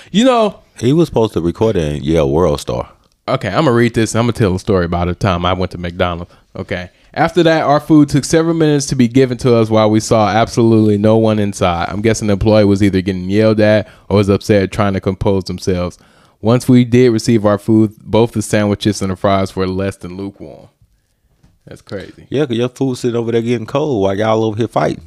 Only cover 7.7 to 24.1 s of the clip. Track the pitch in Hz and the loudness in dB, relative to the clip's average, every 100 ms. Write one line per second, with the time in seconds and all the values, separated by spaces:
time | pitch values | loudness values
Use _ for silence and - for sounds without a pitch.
7.7 | 147 - 151 143 143 - 160 165 165 151 | 0 4 4 4 0 0 0 0 0 0
8.7 | 147 - 135 120 131 131 123 131 117 110 | 0 -2 0 2 2 2 0 0 2 2
9.7 | 110 107 110 - 113 104 104 117 - 113 | 2 2 2 2 0 2 0 0 2 4
10.7 | 113 107 104 107 113 110 107 101 - 92 | 4 4 2 2 2 2 0 -2 -2 -2
11.7 | 85 - 101 113 110 107 98 110 107 101 | -2 -6 -2 -2 0 -2 0 2 4 4
12.7 | 98 101 92 92 92 92 104 110 107 107 | 2 0 0 -2 -4 -2 0 2 2 2
13.7 | 107 - - - 101 98 98 - 101 95 | 2 -2 -12 -2 0 2 0 2 0 0
14.7 | - 101 95 101 92 107 98 90 90 - | -2 -2 -2 -4 -2 -2 -2 -4 -8 -4
15.7 | 90 87 - _ _ _ _ 107 120 - | -4 -4 -10 _ _ _ _ 0 0 4
16.7 | 123 123 123 127 110 - 117 104 104 - | 4 4 4 4 2 0 2 2 0 2
17.7 | 110 110 - - 107 117 113 - 107 104 | 2 2 -4 -2 0 0 -2 -2 0 0
18.7 | 101 107 98 95 92 101 98 98 95 92 | 0 -2 -2 -6 -2 0 0 -2 -4 -4
19.7 | 92 98 - 87 92 98 98 80 64 - | -4 -6 -8 -14 -12 -14 -14 -20 -20 -20
20.7 | _ _ _ _ _ _ _ _ _ - | _ _ _ _ _ _ _ _ _ -20
21.7 | - - 101 87 - - 123 147 113 123 | -20 -16 -14 -14 -20 -8 -4 -4 -4 -4
22.7 | - 135 123 123 113 117 117 117 120 110 | -4 -6 -4 -4 -4 -2 -2 -2 -4 -4
23.7 | 143 156 113 95 | -4 -2 -2 -2